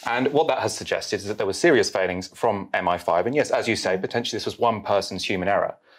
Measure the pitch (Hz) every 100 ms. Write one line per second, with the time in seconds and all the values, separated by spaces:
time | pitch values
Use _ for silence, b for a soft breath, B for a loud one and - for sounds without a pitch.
0 | 113 120 127 139 156 117 104 - - -
1 | - 101 98 107 101 98 175 131 98 101
2 | 92 90 92 - 120 101 98 104 90 87
3 | - 85 98 143 123 127 117 117 98 92
4 | 95 120 120 110 110 - 117 107 98 101
5 | 95 92 - 98 92 98 90 - b